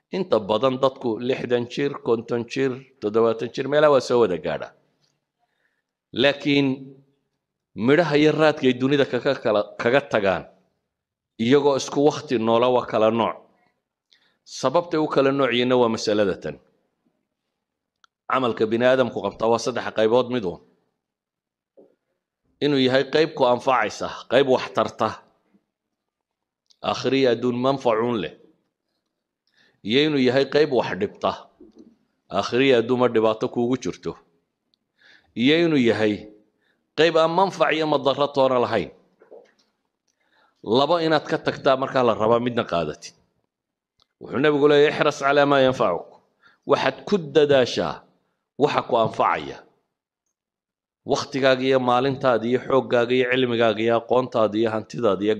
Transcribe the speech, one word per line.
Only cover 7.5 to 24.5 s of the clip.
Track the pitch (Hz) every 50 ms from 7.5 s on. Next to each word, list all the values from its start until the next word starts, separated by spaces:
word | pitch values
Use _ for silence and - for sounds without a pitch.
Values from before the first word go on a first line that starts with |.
| _ _ _ _ -
midhaha | 92 107 127 147 165 175 151 147
iyo | 147 151 151 147
raadka | 147 156 151 147 - 135
ay | 127 127
dunida | 120 127 135 147 139 131
kaga | - - 120 - 143 131
kala, | - - 120 107 104 101 - - -
kaga | - 117 127 139
tagaan, | 139 - - 110 98 95 90 - - - _ _ _ _ _ _ _ _ _ _ _ _ _ _ _ _ _ -
iyagoo | 113 120 135 143 135 147 139
isku | 127 - - - 143 143
wakhti | 151 135 - - - 131 110
noola | 110 113 113 117 123 127
waa | 127 120 -
kala | - - 113 110 110
nooc. | 113 113 107 90 - - - _ _ _ _ _ _ _ _ _ _ _ _ _ _ _ _ _ _ _ _ -
Sababtay | - - - 127 - - 175 175 165 156
u | 156 151
kala | - 147 135 135 139
nooc | 139 139 120 117
yihiinna | 120 123 123 127
waa | 123 123 113
masalada | 110 - - 110 104 104 107 95 82
tan. | - - 76 80 - _ _ _ _ _ _ _ _ _ _ _ _ _ _ _ _ _ _ _ _ _ _ _ _ _ _ _ _ _ _ _ _ _ -
Camalka | 113 131 131 117 110 - 113
bini | 107 113 113 123
aadamku | 127 131 131 127 113 - 107 90
qabtaa | 101 - - 110 113
waa | 117 113
saddex | - 135 117 110 98 104 -
qaybood | - 110 110 117 127 123 117
mid | 123 123 104
uun. | - 82 78 _ _ _ _ _ _ _ _ _ _ _ _ _ _ _ _ _ _ _ _ _ _ _ _ - _ _ _ _ _ _ _ _ _ _ _ _ _ _ - 135
Inuu | 147 143 135
yahay | 131 123 127 135 139 135
qayb | - 151 160 156 -
ku | 135 131
anfacaysa, | 123 123 117 - 135 127 120 107 101 - - 101 87 - - - -
qayb | 113 131 139
wax | 131